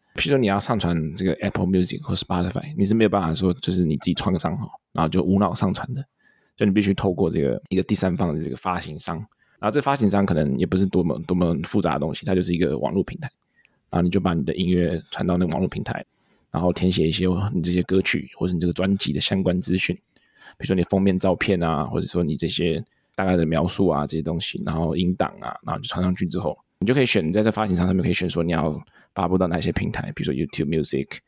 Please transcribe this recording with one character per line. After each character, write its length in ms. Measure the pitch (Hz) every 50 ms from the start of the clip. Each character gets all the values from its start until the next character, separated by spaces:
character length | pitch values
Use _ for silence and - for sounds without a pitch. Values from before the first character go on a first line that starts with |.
| _ _ -
譬 100 | - -
如 40 | -
说 60 | 139 131
你 80 | 117
要 120 | 98 98 101
上 200 | - - 120 98
传 360 | 87 85 85 82 78 76 85
这 80 | 90 92
个 100 | 92 -
Apple 340 | - 101 98 - - 90
Music 340 | 90 95 92 90 - - -
或 140 | - - 92
Spotify， 580 | - - - 92 87 87 95 95 - - - -
你 120 | - 98
是 80 | 98 110
没 80 | 113 110
有 60 | 95
办 120 | 101 101
法 140 | 87 80 82
说 180 | - 95 90 90
就 180 | - - -
是 140 | 92 92 87
你 120 | 78 73
自 80 | 69 -
己 100 | 90 -
创 180 | - - 95 92
个 60 | 80
账 180 | - 80 82
号， 100 | 143 98 - - - _ _ -
然 120 | - 80
后 20 |
就 140 | 80 92 92
无 160 | - 92 -
脑 160 | 98 104 87 -
上 180 | - 104 92
传 220 | - - - - 123
的。 100 | 135 - _ _ _ _ _ _ _ _ _ _
就 80 | - 120
你 80 | 101 95
必 80 | 107
须 120 | 98 98 98
透 200 | - 101 95 87
过 160 | - 95 82
这 120 | - 82
个， 200 | 71 65 53 - - -
一 80 | 92
个 60 | 95 -
第 120 | - 104
三 180 | - 95 92 87
方 180 | - 92 85 78
的 80 | 78 80
这 60 | 67
个 80 | 67
发 240 | - - 95 87 90
行 180 | - 80 76 73
商， 160 | - 90 82 80 107 - _ _ _ _ _ -
然 20 |
后 100 | 101 110
这 100 | 110 147
发 140 | - 139 139
行 140 | 135 110 98
商 160 | 101 101 98
可 80 | 92 85
能 240 | 76 73 71 67
也 80 | 67 90
不 100 | - -
是 100 | 92 98
多 160 | 92 - 92
么， 160 | 85 82 - -
多 140 | - - 90
么 220 | 87 87 85 85 71 85
复 180 | - - 104
杂 120 | 87 82 65
的 60 | 71
东 140 | 73 78 -
西， 120 | - -
它 100 | - 95
就 60 | 90
是 120 | 85 87 87
一 40 |
个 200 | 82 87 67 -
网 160 | 57 - - 87
络 80 | 98
平 160 | - - - -
台， 100 | 139 - _ _ _ _ _ _ _ _ _ _ _ _
然 80 | -
后 40 | 87
你 80 | 87 87
就 100 | 101 95
把 140 | 87 90 85
你 100 | 80 67
的 100 | 80 -
音 140 | 87 92
乐 340 | 90 90 87 87 76 87 80 - -
传 160 | - - 90
到 120 | 90 87
那 80 | 87 90
个 80 | 80 80
网 80 | -
络 80 | 95 -
平 120 | - -
台， 240 | - - - - - _ _ _ _ _ _ _ _ _
然 100 | - 80
后 120 | 90 90 87
填 180 | - 90 92
写 160 | 90 90 78
一 40 | 80
些 140 | 78 90 92 92 90 92 98 110 -
你 80 | 87
这 100 | 82 87
些 100 | 87 90 87
歌 180 | - 95 95
曲 280 | - - - - - - -
或 100 | - -
者 80 | 92 90
你 60 | 80
这 80 | 87
个 60 | 87 82
专 200 | - 92 98 98
辑 160 | 95 - - 71
的 80 | -
相 200 | - - 98 95
关 200 | 92 90 90 90
资 160 | - - 92
讯， 180 | 92 - - 90
比 680 | - _ _ _ _ _ _ _ _ - - - - -
如 0 |
说 100 | - 95
你 80 | 90 87
封 180 | - 98 95
面 160 | 98 98 90
照 160 | 92 - 95 87
片 300 | - - 107 95 85 85
啊， 220 | 80 80 73 71
或 120 | - -
者 80 | 85 -
说 160 | - - 87
你 140 | 85 76 76
这 100 | - 82
些 380 | 78 - 85 87 82 82 - - - _ _ _ _ _
大 80 | - 95
概 140 | 92 92
的 80 | 85 80
描 200 | 80 80 76 85
述 220 | 90 - - 98
啊， 180 | 85 73 73 73
这 120 | - 78
些 40 | 80
东 160 | 78 80 82
西， 240 | 82 - - - - -
然 100 | - 78
后 220 | 80 82 82 73
音 180 | 85 90 90 90
档 180 | - 82 - - -
啊， 160 | - - - - -
然 80 | - -
后 60 | -
就 80 | -
传 160 | - - 90 92
上 100 | 92 90
去 140 | - 95
之 100 | 82 95
后， 220 | 90 - 76 - - _ _ _ -
你 60 | 98
就 80 | 113 131
可 80 | 143
以 40 | 127
选， 200 | 120 - 101 78
你 60 | 80
在 100 | 90 107
这 80 | 107 113
发 160 | 104 107 110
行 60 | 98 90
商 120 | 87 87
上 100 | 95 95
面 80 | 90 80
可 60 | 87
以 40 | 87
选 160 | - 92 82
说 140 | 73 85 82
你 80 | 87
要 260 | 85 80 76 78 73 - - _ _ _ _ _ -
发 140 | 98 90 87
布 80 | 92
到 100 | 92 92
哪 140 | 85 87 82
些 100 | 85 90
平 180 | - - - -
台， 220 | - - - - -
比 120 | - -
如 0 |
说 80 | - 65
YouTube 320 | 71 82 - - - 73
Music， 420 | 73 82 78 73 - - 67 67 - - - _